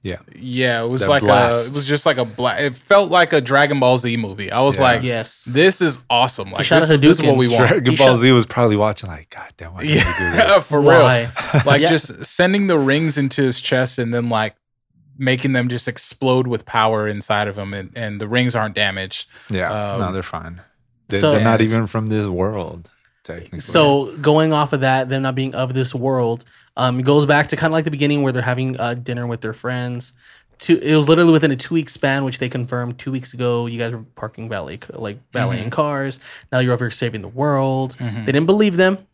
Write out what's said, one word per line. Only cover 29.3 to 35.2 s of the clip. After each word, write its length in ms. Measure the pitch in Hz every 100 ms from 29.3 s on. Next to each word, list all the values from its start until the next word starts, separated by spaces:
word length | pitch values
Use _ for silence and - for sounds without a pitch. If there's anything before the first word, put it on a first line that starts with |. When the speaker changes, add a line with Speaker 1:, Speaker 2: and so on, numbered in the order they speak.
| 117
Speaker 3:
their 100 | 113
friends. 600 | 107 123 123 123 123 - _ _ _ _ _
Two, 200 | - 170
it 140 | 143 156
was 120 | 143
literally 220 | 165 170
within 200 | 160 156
a 40 | 131
two-week 320 | - 165 143
span, 340 | - 143 135
which 140 | 135 127
they 100 | 127
confirmed 500 | 127 123 123 123 123
two 140 | -
weeks 200 | 131 127
ago. 320 | 120 123 120 120
You 120 | 117
guys 140 | 117
were 100 | 117 107 -
parking 320 | 110 - 113
valet, 300 | 104 73 85 -
like, 240 | - 110 104